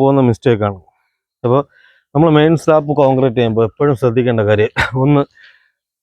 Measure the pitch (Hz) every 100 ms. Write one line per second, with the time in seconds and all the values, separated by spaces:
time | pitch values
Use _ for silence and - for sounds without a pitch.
0 | 135 139 127 110 131 110 104 92 - _
1 | _ _ _ _ 120 135 143 _ _ _
2 | _ 143 165 151 156 165 - 156 147 147
3 | 135 131 131 117 117 110 113 - 147 131
4 | 127 117 123 113 104 104 107 - - 131
5 | 135 143 143 _ - _ _ _ _ _